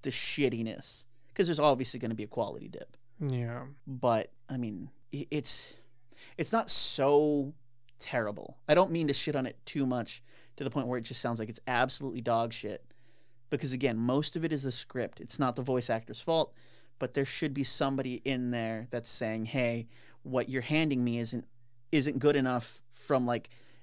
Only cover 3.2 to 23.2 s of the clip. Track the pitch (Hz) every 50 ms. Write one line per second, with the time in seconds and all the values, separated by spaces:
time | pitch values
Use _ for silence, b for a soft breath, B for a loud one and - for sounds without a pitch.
3.2 | 160 143 131 123 120 117 117 123 131 135 143 - - - 131 123 - 127 117 110
4.2 | 104 - - - - - 139 131 123 110 104 92 - 147 - - - - - 143
5.2 | 147 - - 151 - - - - - - - - - - - - - - B B
6.2 | B B B B 165 - - 226 - - - - - - - - 139 139 147 147
7.2 | 151 151 151 147 139 135 156 - - - - - - - - - - - - 127
8.2 | 110 104 104 - - - - - - - 151 170 185 185 165 165 165 147 139 -
9.2 | - - 147 143 131 123 - - - - - 147 139 127 123 123 113 - - -
10.2 | b b b b b b b - 143 131 120 147 131 117 127 127 113 - 127 117
11.2 | - 123 117 113 113 107 110 - - - 127 120 127 131 - - 143 135 117 -
12.2 | 113 117 117 113 117 120 113 - - 107 101 - - - b b b b b b
13.2 | b b b b b - - 139 - 139 127 127 131 135 113 110 113 120 127 143
14.2 | 151 - - 170 160 165 156 143 135 135 120 - - - - 127 117 - - -
15.2 | - - - - 147 131 120 - 127 135 131 127 120 - 120 113 113 - 110 -
16.2 | - - 165 165 151 - b b b b b b b b b - - 127 - 143
17.2 | 139 135 - - - 147 135 139 139 - - - 151 139 139 135 131 127 123 120
18.2 | - 135 139 127 127 123 120 120 113 113 113 110 117 123 - 120 117 - - -
19.2 | 127 113 110 113 110 113 113 139 127 120 117 117 113 b b b b b b b
20.2 | - 135 127 127 117 - 127 131 117 - 151 156 160 156 139 127 123 123 117 120
21.2 | 120 113 - 120 - - - - - - - - - - - 143 131 147 147 135
22.2 | 120 156 147 147 131 127 127 123 117 - - - - - - - - - 147 131